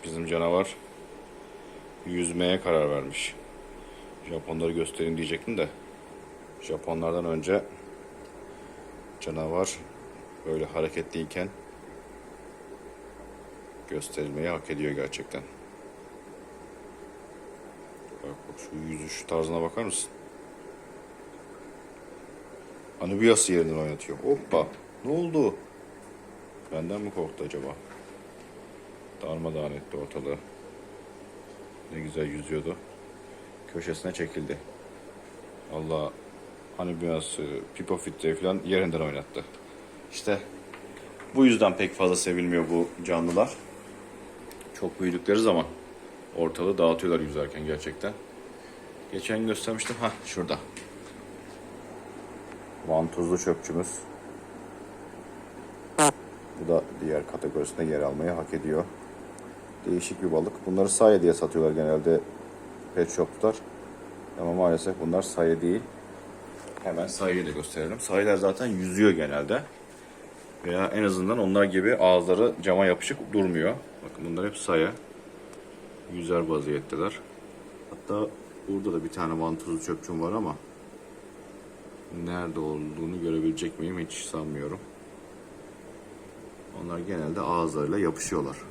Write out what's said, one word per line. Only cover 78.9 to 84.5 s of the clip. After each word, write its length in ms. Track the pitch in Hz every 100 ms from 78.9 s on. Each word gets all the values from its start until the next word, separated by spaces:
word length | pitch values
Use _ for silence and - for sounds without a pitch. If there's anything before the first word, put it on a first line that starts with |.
da 120 | 85
bir 40 | 80
tane 320 | 92 82 80
vantuzlu 460 | 82 80 - 82 -
çöpçüm 360 | 80 - 82
var 100 | 82
ama 240 | 110 92 71 - - - - - - - - - - - - - - - 85
nerede 360 | 85 87 85 80
olduğunu 600 | 76 76 76 78 82 90
görebilecek 560 | 85 80 80 78 82 -
miyim 180 | 82 92
hiç 140 | 82
sanmıyorum. 640 | - - 80 78